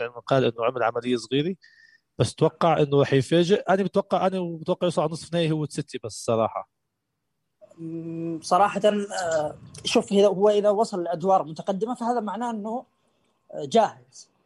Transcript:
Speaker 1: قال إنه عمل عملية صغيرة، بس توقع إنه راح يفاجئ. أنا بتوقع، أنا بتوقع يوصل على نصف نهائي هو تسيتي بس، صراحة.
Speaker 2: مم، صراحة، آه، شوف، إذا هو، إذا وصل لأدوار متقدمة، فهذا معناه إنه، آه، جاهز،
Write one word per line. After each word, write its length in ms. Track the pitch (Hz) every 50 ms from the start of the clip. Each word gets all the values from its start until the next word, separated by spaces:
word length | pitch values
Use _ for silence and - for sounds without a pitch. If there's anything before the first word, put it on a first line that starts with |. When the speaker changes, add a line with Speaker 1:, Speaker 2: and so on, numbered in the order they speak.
| 120 120 123 120 - -
Speaker 1:
قال 160 | 139 135 127
إنه 220 | 123 117 - 117
عمل 180 | 117 131 127 113
عملية 320 | 110 117 120 117 123 123
صغيرة، 400 | 120 113 - 127 139 147 170 196 - _ _ _ _ _ _ _ _ _ _ _ -
بس 160 | 123 110 -
توقع 440 | - 156 160 - - - 170 160 160
إنه 200 | 156 139 139 143
راح 140 | 139 - 139
يفاجئ. 500 | 135 127 - 165 170 175 165 208 - - -
أنا 140 | 180 190 202
بتوقع، 440 | 185 - 202 - - - 175 180 190
أنا 300 | 190 190 180 170 170 160
بتوقع 240 | 160 175 180 - 185
يوصل 160 | 180 160 -
على 100 | 165 156
نصف 220 | 170 151 - - 160
نهائي 180 | 170 170 156
هو 140 | 160 156 151
تسيتي 340 | 139 - - 147 - - 127 -
بس، 220 | 113 - - -
صراحة. 440 | - 117 110 110 101 - 95 95 _ _ _ _ _ _ _ _ _ _ _ _ _ _ _ _ _ _ _ - - _ -
Speaker 2:
مم، 600 | 165 160 165 165 165 165 165 165 165 165 165 160
صراحة، 400 | - - 185 180 202 202 - 202 196
آه، 680 | 208 208 208 202 202 190 185 185 165 160 156 151 151 - - - - - - -
شوف، 280 | - - 240 - -
إذا 160 | 196 202 202 208
هو، 220 | 185 175 202 208
إذا 200 | 208 208 196 208
وصل 340 | 208 196 226 220 - 185 170
لأدوار 400 | 170 175 165 156 190 190 190 143
متقدمة، 520 | 147 160 151 165 - 202 190 202 220 247
فهذا 240 | - 240 226 247 240
معناه 320 | 214 208 185 214 240 240
إنه، 340 | 233 214 196 220 220 254 302 _ _ _ _ _ _ _ _ _ _ _ _ - -
آه، 120 | - 151
جاهز، 640 | 139 - 226 214 170 - - _ _ _ - - _ _ _ _